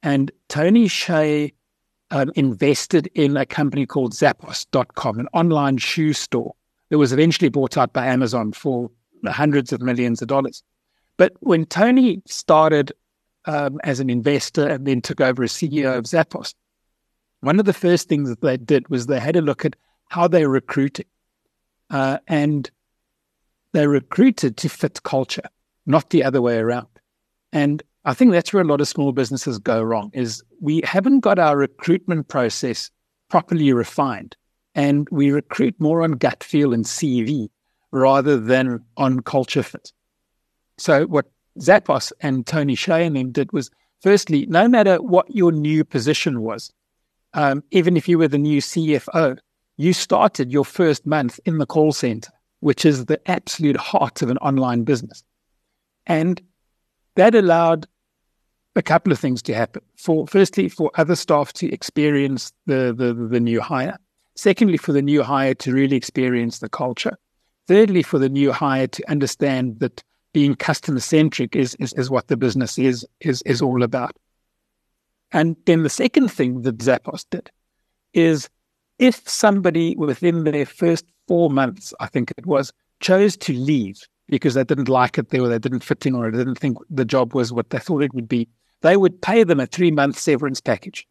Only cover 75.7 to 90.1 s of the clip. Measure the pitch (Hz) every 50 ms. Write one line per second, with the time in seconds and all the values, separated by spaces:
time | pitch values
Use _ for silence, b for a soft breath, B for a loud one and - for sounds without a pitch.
75.7 | 170 165 165 147 - - - 247 _ - 269 214 - - 147 123 123 127 120 131
76.7 | 117 110 117 127 127 120 _ - - - - _ - 185 - - _ _ _ _
77.7 | _ _ _ _ _ _ _ _ _ - 165 165 160 147 - - _ _ _ _
78.7 | _ _ _ _ _ _ 247 254 233 - _ - - - - 214 202 202 185 180
79.7 | 156 165 165 165 170 - 151 147 131 - - 175 170 170 160 151 147 147 143 -
80.7 | - - - 170 165 165 - _ _ _ _ _ 185 170 170 160 143 135 135 123
81.7 | 95 95 - - - - - 110 _ 151 120 - - - 120 175 151 135 139 -
82.7 | _ _ _ _ _ _ - - 185 190 202 208 180 - - - 143 123 131 139
83.7 | 156 135 110 95 98 - - - _ _ _ _ - 131 - 147 120 135 131 117
84.7 | 156 135 139 131 131 127 123 123 - - 127 - - 131 127 123 117 117 107 131
85.7 | 127 123 - - 147 - - 143 131 123 117 113 110 120 127 127 127 - - 143
86.7 | 120 120 - _ 160 135 131 110 135 135 127 117 - 139 123 113 120 117 117 _
87.7 | - 127 - - 180 143 147 143 135 131 117 110 127 120 117 _ _ _ _ _
88.7 | _ _ - - 180 202 190 180 180 - - - 196 233 226 170 175 139 131 -
89.7 | - - 180 175 156 147 139 143